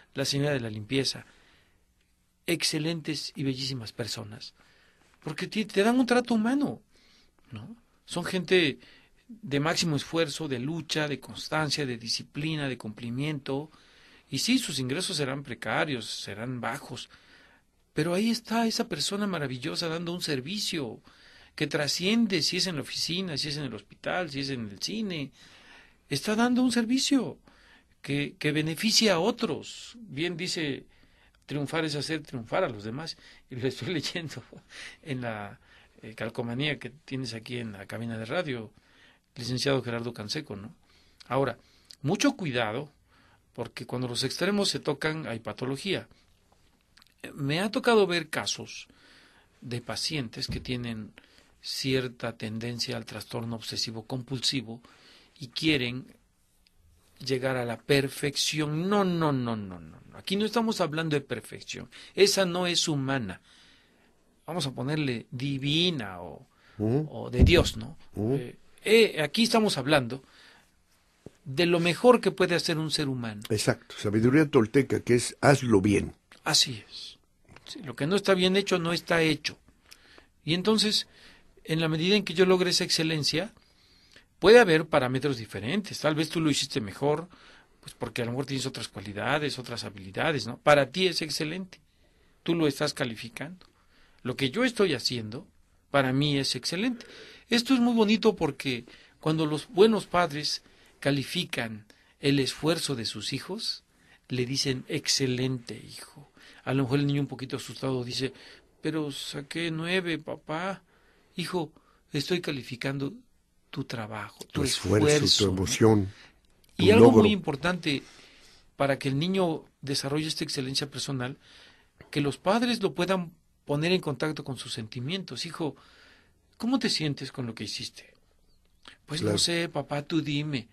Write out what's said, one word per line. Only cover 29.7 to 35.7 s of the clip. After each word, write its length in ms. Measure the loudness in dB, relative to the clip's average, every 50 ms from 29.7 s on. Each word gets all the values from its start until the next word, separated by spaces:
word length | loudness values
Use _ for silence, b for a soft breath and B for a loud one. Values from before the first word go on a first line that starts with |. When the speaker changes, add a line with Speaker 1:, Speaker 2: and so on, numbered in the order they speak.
| -14 -16 -16 -18 -18 -18
Speaker 1:
Bien 360 | -16 -10 -6 -4 -4 -4 -4
dice, 500 | -4 -6 -4 -4 -2 -2 -4 -4 -6 -10 -16 _ _ _ _ _ _ _ _ _ _ _
"Triunfar 380 | -8 -6 -4 -4 -2 -2 -2 -2
es 100 | -2 -2
hacer 280 | -4 -4 -4 -6 -6
triunfar 420 | -6 -8 -10 -10 -6 -4 -2 0 0
a 40 | -2
los 140 | -4 -6 -8
demás". 320 | -8 -8 -8 -10 -12 b b b b b b b -14
Y 60 | -6
lo 120 | -4 -2 -2
estoy 240 | -2 -4 -4 -4 -2
<laughs> 0 |
leyendo 480 | -2 -4 -4 -6 -8 -8 -10 -12 -14 -16 -18 -20 -20 B B B B B B B B
en 180 | -10 -8 -8 -6
la, 400 | -6 -6 -6 -8 -10 -12 -14 b b b